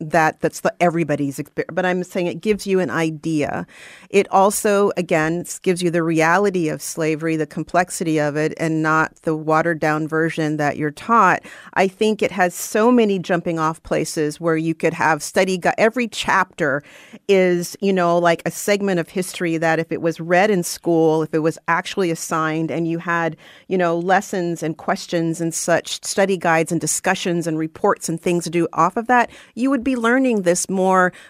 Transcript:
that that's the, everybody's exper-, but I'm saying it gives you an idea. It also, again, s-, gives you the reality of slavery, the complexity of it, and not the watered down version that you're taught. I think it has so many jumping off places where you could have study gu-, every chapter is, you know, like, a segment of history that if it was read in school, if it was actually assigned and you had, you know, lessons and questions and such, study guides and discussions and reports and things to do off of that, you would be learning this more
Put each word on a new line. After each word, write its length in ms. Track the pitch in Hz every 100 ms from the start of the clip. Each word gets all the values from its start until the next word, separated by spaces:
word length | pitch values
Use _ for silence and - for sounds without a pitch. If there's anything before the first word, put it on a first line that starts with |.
that 400 | 156 165 156 -
that's 180 | 160 -
the, 140 | 175 -
everybody's 560 | 175 165 156 143 143 139
exper-, 340 | 143 - -
but 120 | 165 185
I'm 180 | 180
saying 240 | 180 202 175
it 140 | 170
gives 260 | 214 202 196
you 140 | 185
an 80 | 160
idea. 760 | 135 160 156 160 156 127 - - - - - -
It 180 | 196 -
also, 600 | 196 196 208 214 202 202 -
again, 440 | 180 170 156 175
s-, 180 | 175 -
gives 220 | 185 180
you 80 | 180
the 120 | 170
reality 640 | 160 160 160 180 208 185 156
of 140 | 147
slavery, 560 | - - 160 151 165 160
the 100 | 151
complexity 720 | - 160 175 180 - 170 156
of 160 | 147 147
it, 180 | 151 -
and 260 | 160 160
not 320 | 156 160 156 -
the 160 | - 156
watered 420 | 156 156 165 160
down 300 | 156 151 156
version 480 | 160 160 156 156 151
that 180 | 147 -
you're 160 | 151
taught. 500 | 147 - 233 190 160 - - - -
I 120 | 190
think 340 | - 214 214
it 100 | 208
has 200 | 185 180
so 380 | - - 220 226
many 260 | 247 214 196
jumping 420 | 165 175 175 165
off 220 | 156 160
places 580 | - 156 160 - 151 151
where 160 | 165 160
you 180 | 160 160
could 180 | 165
have 300 | 165 151 156
study 340 | - - 185 185
gu-, 120 | 170 -
every 320 | 220 254 233
chapter 720 | - - 190 185 - 151 139 - - - - -
is, 480 | 196 185 175 170 -
you 140 | 196
know, 240 | 185 175 175
like, 240 | 170 170 170
a 60 |
segment 480 | - - 202 196 175
of 80 | 165
history 480 | 202 185 - 175 160
that 240 | 165 160
if 100 | 165
it 120 | 160
was 180 | 165 160
read 300 | 165 175 214
in 140 | 190
school, 580 | 175 - - 165 160 156
if 100 | 156
it 80 | 160
was 200 | 160 - -
actually 420 | 165 - - 180
assigned 640 | 165 - 165 160 160 160
and 160 | 156 165
you 100 | 165
had, 400 | 170 170 165 156 - - -
you 100 | 185
know, 220 | 170 170
lessons 640 | 175 185 208 196 175 165
and 140 | 156 160
questions 640 | - 190 - 170 165 165
and 140 | 165
such, 500 | - - 165 - -
study 340 | - - 196 185
guides 340 | 170 165 165
and 100 | 165
discussions 640 | 151 - 185 190 196 170 165
and 140 | 156
reports 500 | 160 - 202 - -
and 100 | 165
things 260 | 185 175 170
to 40 |
do 180 | 170 165
off 240 | - 170 240
of 80 | 226
that, 240 | 247 226 - -
you 160 | - 262
would 140 | 269
be 120 | 254 247
learning 460 | 226 254 262 220
this 260 | 175 180 -
more 460 | 190 185 185 180 -